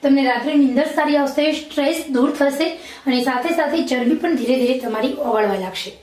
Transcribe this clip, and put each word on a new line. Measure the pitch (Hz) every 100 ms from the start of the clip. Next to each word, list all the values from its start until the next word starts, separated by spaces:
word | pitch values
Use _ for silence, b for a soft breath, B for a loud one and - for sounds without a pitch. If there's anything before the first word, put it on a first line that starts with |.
તમને | 285 277 254
રાત્રે | 240 294 294
નીંદર | 269 240 302 -
સારી | 302 294
આવશે, | 269 294 302
સ્ટ્રેસ | 294 - - 285 330 311
દૂર | 254 277
થશે | - 277 269 339 - B B 277
અને | 247
સાથે | 247 254 330 339
સાથે | 294 330
ચરબી | - 254 240 -
પણ | 339 311
ધીરે | 233 254
ધીરે | 247 254
તમારી | 240 214 254 -
ઓગળવા | 247 220 208 196
લાગશે. | 185 180 190 -